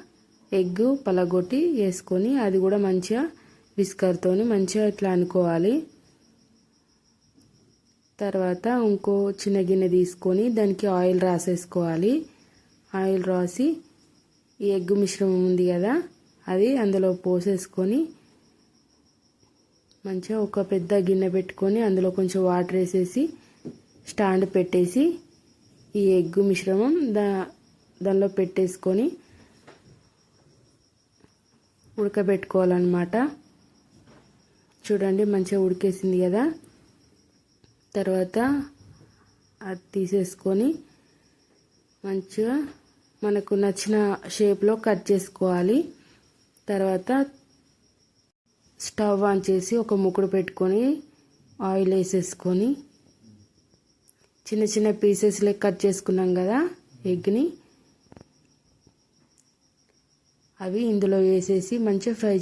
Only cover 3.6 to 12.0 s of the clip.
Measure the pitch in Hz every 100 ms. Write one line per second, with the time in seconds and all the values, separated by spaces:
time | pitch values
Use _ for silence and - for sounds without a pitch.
3.6 | _ - 190 - 185 175 180 185 233 208
4.6 | 185 214 208 208 196 180 175 185 170 165
5.6 | 185 285 - - _ _ _ _ _ _
6.6 | _ _ _ _ _ _ _ _ _ _
7.6 | _ _ _ _ _ - 302 190 185 180
8.6 | 220 247 220 196 202 202 202 196 202 196
9.6 | 180 190 185 180 180 - 185 185 240 226
10.6 | 208 190 202 180 180 185 185 170 180 175
11.6 | - 180 170 165